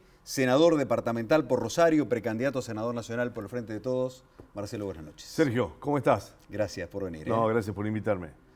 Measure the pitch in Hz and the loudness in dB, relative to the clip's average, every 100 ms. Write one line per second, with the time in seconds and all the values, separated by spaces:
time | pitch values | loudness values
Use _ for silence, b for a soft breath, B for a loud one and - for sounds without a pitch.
0 | b b - - 131 135 170 156 123 113 | b b -6 0 4 6 6 6 2 0
1 | 120 120 110 156 127 127 113 - 170 156 | 0 -2 2 2 2 0 0 4 4 4
2 | 113 117 113 110 135 131 117 107 117 120 | 2 0 -2 0 0 -2 -4 -4 -4 -4
3 | 110 117 123 117 98 - 107 107 127 127 | -4 -4 -4 -6 -8 -8 -8 -6 -2 -2
4 | 127 127 _ b - 104 104 110 101 82 | -2 -6 _ b -14 -10 -8 -6 -6 -8
5 | 78 - - - 151 117 101 - 143 143 | -14 -18 -4 2 2 2 -2 -4 -4 0
6 | 143 110 - - - 104 104 - 85 101 | 4 2 0 -20 -10 -4 -4 -6 -8 -8
7 | 95 80 78 113 110 113 104 98 107 110 | -8 -6 -2 2 2 2 0 -4 -4 -2
8 | 104 98 82 - _ | -2 -2 -4 -16 _